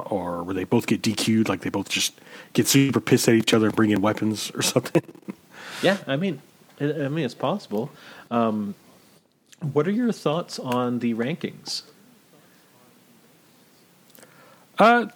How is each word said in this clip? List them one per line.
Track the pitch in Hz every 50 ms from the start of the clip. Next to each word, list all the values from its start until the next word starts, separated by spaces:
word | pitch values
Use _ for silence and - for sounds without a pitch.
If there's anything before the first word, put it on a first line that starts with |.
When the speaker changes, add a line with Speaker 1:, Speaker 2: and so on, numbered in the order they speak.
| -
Speaker 1:
or | - 107 95 90 87 87 85 85
where | 90 95
they | 92 92
both | - - 117 -
get | - 113 98 -
D | 117 104
Q'd, | - - - 110 110 110 101
like, | 98 90
they | - -
both | - 98 98 -
just | - 98 - - - - - - - - - - -
get | - 110
super | - - 139 139 135 120 120
pissed | - - 131 123 - -
at | 117
each | 113 107 - -
other | 113 110
and | 107 101
bring | - 113 104
in | 104 101
weapons | 95 104 107 - 110 110 107 101 - - -
or | - 131
<laughs> | - -
something. | 127 - - - 165 - - - - - - - - _ _ - - - - - - -
Speaker 2:
Yeah, | 165 196 196 -
I | - 135
mean, | 143 185 196 160 135 - _ _ _ _ _ _ -
I, | 143
I | 147 151 160 143 135
mean, | 143 165 156
it's | 120 -
possible. | - - 135 175 202 - - - 104 117 143 - - - - - - - -
Um, | 120 117 117 110 107 107 104 101 98 - _ - - - _ _ _ _ _ _ _ _ _ _ - - - 147 -
what | 147 151 180
are | 208
your | 226 247 233 202
thoughts | - - 156 147 170 160 - - -
on | 156 131 123 123 123 123 123 120
the | 123 120 117
rankings? | 110 117 127 165 - - - - - - - - - - - - _ _ _ _ _ _ _ _ 151 _ _ _ _ _ _ _ _ _ _ _ _ _ _ _ _ _ _ _ _ _ _ _ _ _ _ _ _ _ _ _ _ _ _ - - - - - - - - - - _ _ _ -
Speaker 1:
Uh, | 190 226 240 240 220 208 -